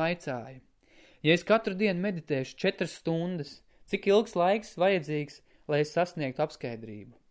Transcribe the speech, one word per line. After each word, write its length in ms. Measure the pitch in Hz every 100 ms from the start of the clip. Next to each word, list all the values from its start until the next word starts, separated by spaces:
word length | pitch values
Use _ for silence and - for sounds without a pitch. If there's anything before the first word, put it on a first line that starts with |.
vaicāja: 580 | 165 175 147 123 117 131 - _ _ _ - _
"Ja 100 | 151
es 140 | 175 -
katru 300 | 220 226 185
dienu 240 | 214 175
meditēšu 540 | 202 175 - 135 131 -
četras 400 | 190 196 175 -
stundas, 600 | 165 165 180 175 143 - _ _ -
cik 200 | - 196
ilgs 240 | 208 214 180
laiks 400 | 175 220 - -
vajadzīgs, 640 | 190 185 147 151 147 - _ _ -
lai 120 | 147 151
es 100 | 170
sasniegtu 480 | 175 160 135 127
apskaidrību?" 720 | 151 - 123 113 113 104 95 - _